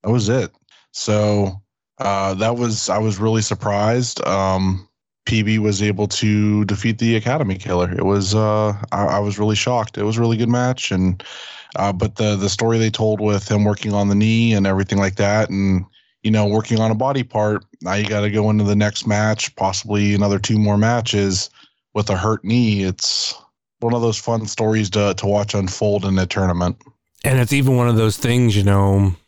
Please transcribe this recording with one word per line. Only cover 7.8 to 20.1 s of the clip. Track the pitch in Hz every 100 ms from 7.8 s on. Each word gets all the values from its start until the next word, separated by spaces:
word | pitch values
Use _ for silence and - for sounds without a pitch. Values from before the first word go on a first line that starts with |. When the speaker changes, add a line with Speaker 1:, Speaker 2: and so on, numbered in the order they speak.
| 87
Speaker 1:
It | 92 92
was, | 101 92 107
uh, | 107 107 107 101 -
I, | 92 101
I | 101
was | 101 101
really | 107 107
shocked. | - 123 107 -
It |
was | 104 113
a |
really | 117 110
good | 117
match, | 120 123 127 -
and, | 92 92 92 - - - - - -
uh, | 101
but | 92 107 -
the, | 107 104
the | 98
story | - 117 113
they | 110
told | 107 110 107
with | 107 101 98
him | 104 104
working | 101 110
on | 101 101
the | 101
knee | 107 113 117
and | 107 98
everything | 95 98 101
like | 98 95
that, | 101 107 107
and, | 98 98 92 92 _ _ _
you | 110
know, | 110 104
working | 107 107 113
on | 110
a | 110
body | 131 139
part, | 123 110 107 104 - -
now | 87 101
you | 104
gotta | 104 104
go | 104 107
into | 107
the | 101 104
next | 104 - -
match, | 104 107 107 - -
possibly | 95 95 107 104 104